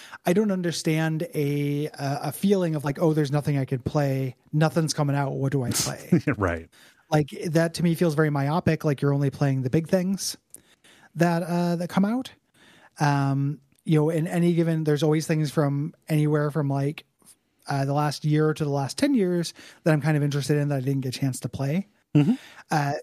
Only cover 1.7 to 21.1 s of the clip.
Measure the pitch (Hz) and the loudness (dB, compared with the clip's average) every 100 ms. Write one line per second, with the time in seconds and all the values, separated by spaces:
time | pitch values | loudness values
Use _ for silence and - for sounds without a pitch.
1.7 | 143 147 - 139 143 151 - 202 196 170 | -2 -6 -6 -6 -4 -6 -2 2 2 2
2.7 | 151 143 139 165 156 139 147 151 139 131 | -2 -4 0 2 2 0 0 0 -2 -2
3.7 | 127 - 151 143 135 131 - _ 151 156 | -4 -2 0 0 -2 -4 -8 _ 0 2
4.7 | 165 156 - 143 139 139 139 135 139 120 | 2 -2 0 0 0 -2 -2 -2 0 -2
5.7 | - 135 - - 175 151 107 92 85 82 | -2 -4 -6 2 2 2 0 0 -2 -8
6.7 | - - _ _ 151 139 - 175 160 165 | -20 -20 _ _ 0 0 -6 -2 2 2
7.7 | 160 170 165 175 147 156 143 139 175 180 | 2 0 2 2 2 2 2 0 0 0
8.7 | 156 156 135 143 139 139 - 143 131 127 | 0 0 0 0 2 0 0 0 0 0
9.7 | 160 160 185 180 190 - - _ - _ | 0 2 0 0 -4 -6 -10 _ -20 _
10.7 | _ _ _ - - 170 170 170 175 175 | _ _ _ -14 0 0 2 -2 -2 0
11.7 | 170 175 - 202 247 - - _ _ - | -2 -2 0 0 -2 -8 -16 _ _ -20
12.7 | - - - 147 143 139 139 139 147 _ | -20 -20 -2 0 2 0 0 -2 -4 _
13.7 | _ - 156 151 165 170 175 175 170 165 | _ 0 2 2 0 -2 2 2 2 2
14.7 | 160 151 147 156 156 151 156 147 165 143 | 0 0 2 2 2 0 0 0 0 0
15.7 | 143 156 - - 151 151 151 147 156 139 | 0 -4 -10 -2 0 2 2 0 -2 -2
16.7 | 139 143 160 - _ - _ _ _ - | -2 -4 -6 -16 _ -20 _ _ _ -6
17.7 | 139 139 143 147 - 151 151 156 151 147 | -2 0 0 0 -2 0 2 2 0 -2
18.7 | 139 139 - 285 254 180 175 160 - - | -2 -4 -2 0 2 2 0 -4 -10 -20
19.7 | - 175 151 151 151 143 143 135 147 143 | -2 2 2 2 2 2 0 0 0 0
20.7 | 139 127 139 131 | -2 -2 -2 -4